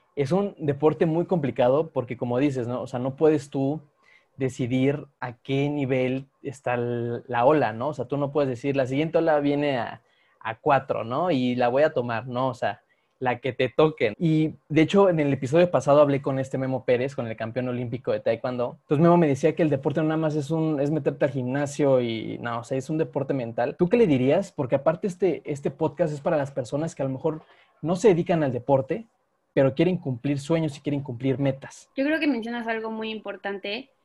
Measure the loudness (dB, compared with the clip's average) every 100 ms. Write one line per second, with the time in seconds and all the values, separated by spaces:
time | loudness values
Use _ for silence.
0 | _ -4 0 0 0 -2 -4 2 2 4
1 | 2 2 0 0 0 2 4 4 0 -4
2 | -6 -6 -4 0 0 0 -4 -6 -6 -6
3 | -6 2 4 4 0 -2 -2 -4 -8 _
4 | _ _ _ -6 -6 -4 -2 0 0 0
5 | -6 _ -14 -12 -4 -2 0 -2 0 0
6 | 0 -4 -8 _ -14 -8 -4 -2 -2 -2
7 | -4 -6 -4 0 2 2 0 -2 -6 -6
8 | -6 -4 -4 -2 -2 -2 -4 -2 -2 -2
9 | 0 0 2 2 2 0 0 -2 -4 -10
10 | _ _ _ _ -10 -4 2 2 2 -4
11 | -4 -2 0 0 0 0 2 4 2 2
12 | -2 -4 -6 -4 -4 -2 -6 -6 _ _
13 | _ _ -4 -2 -4 -2 0 2 2 2
14 | -2 0 2 2 0 -4 -2 2 4 6
15 | 6 4 2 0 2 4 4 4 4 6
16 | 6 4 -2 -4 -4 -4 -4 -2 0 0
17 | 0 -4 -8 -6 -6 -4 -4 -4 -6 -6
18 | -4 -2 0 -2 -2 -4 -6 -6 -2 4
19 | 6 6 4 2 0 2 0 0 0 0
20 | 0 0 -2 -2 -2 -2 0 0 0 -2
21 | -2 0 -2 -2 -4 -2 -4 0 4 4
22 | 2 -4 -6 -8 -6 -8 -6 -6 -4 -4
23 | -2 -4 -4 -4 -4 -2 -4 0 2 4
24 | 4 4 4 2 0 -4 -2 0 2 0
25 | -2 -2 0 0 -4 -6 -6 -2 -4 0
26 | -2 -2 -2 0 -2 -4 -4 -4 -4 -4
27 | -6 -4 -4 -6 -10 _ _ _ -4 2
28 | 4 4 2 0 0 -2 2 2 2 -6
29 | -8 _ _ _ _ 2 2 4 2 2
30 | -2 -4 -4 -4 -2 -2 -2 -4 -6 -4
31 | -6 -4 -2 0 0 -2 -8 -20 -10 -4
32 | 0 0 0 -2 -4 -6 -4 -6 -6 -6
33 | -6 -8 -10 -10 -8 -8 -6 -8 -10 _